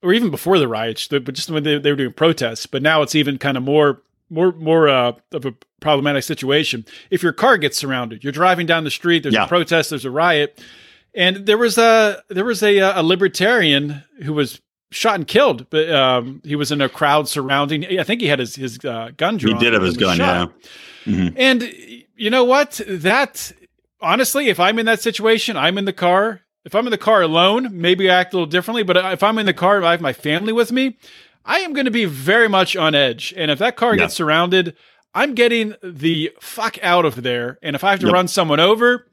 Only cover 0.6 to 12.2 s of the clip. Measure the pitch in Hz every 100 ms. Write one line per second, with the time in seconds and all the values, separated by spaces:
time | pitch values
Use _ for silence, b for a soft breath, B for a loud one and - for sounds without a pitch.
0.6 | 135 110 113 110 - 143 131 131 - 156
1.6 | 147 147 147 139 131 - 160 160 120 113
2.6 | - 135 147 160 147 156 143 135 143 131
3.6 | 131 147 147 131 _ _ _ 160 185 165
4.6 | 156 160 151 131 120 120 _ 160 135 123
5.6 | _ _ 151 143 147 143 127 160 131 143
6.6 | 160 120 110 B B 185 175 - 247 226
7.6 | 147 - 139 131 120 110 139 139 180 175
8.6 | 165 165 156 - 175 170 143 110 98 175
9.6 | 165 165 156 147 127 135 170 156 147 -
10.6 | B B B B B - 180 190 196 214
11.6 | 240 202 226 226 214 202